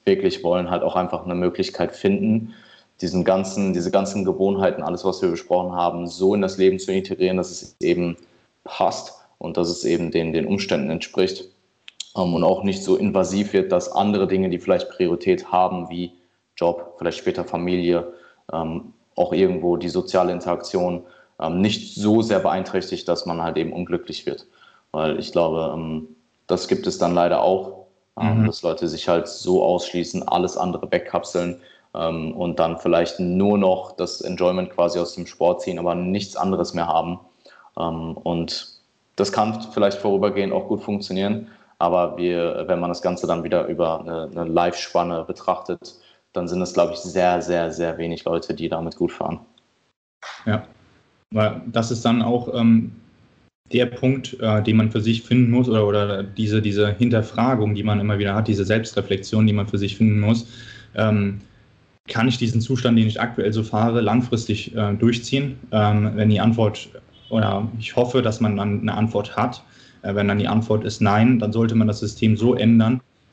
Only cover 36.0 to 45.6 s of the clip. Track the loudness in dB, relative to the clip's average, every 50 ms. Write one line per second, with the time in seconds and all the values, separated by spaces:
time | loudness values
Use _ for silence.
36 | -2 -2 -2 -2 -4 -6 -6 -4 -2 0 0 0 -2 -2 -2 -4 -2 0 0 0
37 | 0 -2 -4 -10 -12 _ _ _ _ -20 -20 -20 -20 -16 -8 -6 -4 -4 -4 -4
38 | -6 -8 -8 -8 -6 -4 -2 -2 -4 -4 -6 -10 -12 -14 -20 -20 _ _ _ _
39 | _ _ _ -2 -2 0 0 0 0 0 -2 -6 -8 -8 -2 0 2 2 2 0
40 | 0 0 2 2 2 2 0 0 -2 0 -2 -2 -2 -2 -4 -4 -4 -4 -4 -4
41 | -4 -4 -4 -2 0 0 -2 -4 -6 -10 -16 -20 _ _ _ -2 0 2 2 2
42 | 2 0 0 -2 -2 0 0 0 -2 -2 -2 -4 -2 -2 -2 0 -2 -2 -4 -2
43 | -2 -4 -2 -2 -2 -2 -2 -2 -2 0 0 0 0 0 -2 0 0 0 0 -2
44 | -6 -8 -8 -8 -8 -8 -8 -6 -4 -2 0 2 2 2 0 -4 -6 -2 0 0
45 | 0 0 -2 -4 -6 -6 -10 -6 -2 -2 -2 -2